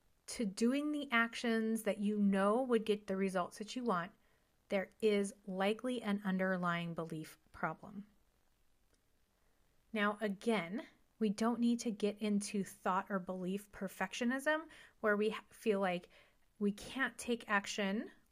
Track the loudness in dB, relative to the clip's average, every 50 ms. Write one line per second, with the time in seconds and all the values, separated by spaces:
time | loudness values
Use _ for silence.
0 | _ _ _ _ _ -12 -4 -2 -2 -2 0 2 2 2 4 2 0 0 -2 -2
1 | -2 0 2 2 2 2 -2 -2 0 0 2 2 2 0 -2 0 0 -2 -2 0
2 | 0 0 2 4 4 4 4 4 4 4 4 2 2 2 2 2 2 2 0 -2
3 | -2 -4 -2 0 0 0 2 0 -2 -2 -6 -10 -12 -8 -8 -4 -2 0 0 0
4 | -2 -4 -8 _ _ _ _ _ _ _ _ _ _ _ -2 -2 -2 -4 _ _
5 | 2 4 4 4 2 0 -4 -10 _ -8 -4 0 0 0 0 0 -2 -4 -4 -2
6 | 0 0 -2 0 0 0 0 2 2 0 0 0 0 0 0 0 -2 -4 -4 -6
7 | -6 -6 -6 -8 -8 -10 -14 -20 _ _ -8 -4 -4 -4 -4 -6 -12 -14 -14 -14
8 | -14 -14 _ _ _ _ _ _ _ _ _ _ _ _ _ _ _ _ _ _
9 | _ _ _ _ _ _ _ _ _ _ _ _ _ _ _ _ _ _ 0 2
10 | 2 2 2 0 -2 -2 -2 -2 0 2 2 2 0 -2 -4 -6 -8 -10 -16 _
11 | _ _ _ _ 0 0 2 2 2 0 2 4 4 2 2 2 0 -4 -2 0
12 | -2 -2 -2 -2 0 0 2 0 0 0 -2 -2 -2 -4 -8 -4 -2 0 0 0
13 | 0 0 -4 -4 -2 -4 -6 -4 -4 -4 -4 -4 -6 -10 -8 -8 -8 -8 -4 -4
14 | -6 -4 -2 -2 0 0 0 0 2 2 0 0 -2 -8 -16 -20 -20 -20 _ _
15 | 2 2 2 4 2 0 0 -2 -8 _ -20 -4 0 0 2 4 2 2 0 0
16 | -4 -8 -18 -20 -20 _ _ _ _ _ _ 0 0 0 0 -2 -8 -10 -4 -2
17 | -2 -2 -2 -6 -4 -4 -4 -4 0 0 0 0 2 0 -2 -2 0 0 0 -2
18 | -4 -6 -12 -20 _ _